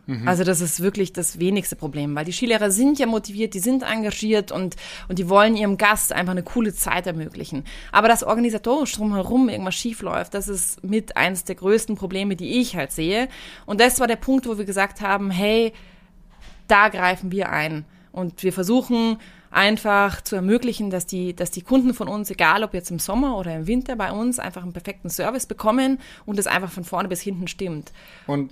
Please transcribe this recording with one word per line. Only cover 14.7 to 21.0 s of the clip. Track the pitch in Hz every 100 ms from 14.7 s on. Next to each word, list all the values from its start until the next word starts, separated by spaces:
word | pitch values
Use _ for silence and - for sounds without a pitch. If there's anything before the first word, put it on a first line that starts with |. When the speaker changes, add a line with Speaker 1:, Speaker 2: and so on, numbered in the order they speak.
| 196 196 -
Speaker 2:
haben, | 208 196 196
„Hey, | 180 208 220 226 220 - - _ - - - - - -
da | 208 208
greifen | 202 180 185 185
wir | 185 185
ein.“ | - 151 156 151 - _
Und | - 180 165
wir | 190
versuchen | 185 185 247 247 240 226 220 - - -
einfach | - 196 214 220 202 202 -
zu | -
ermöglichen, | 196 185 233 247 214 208
dass | 185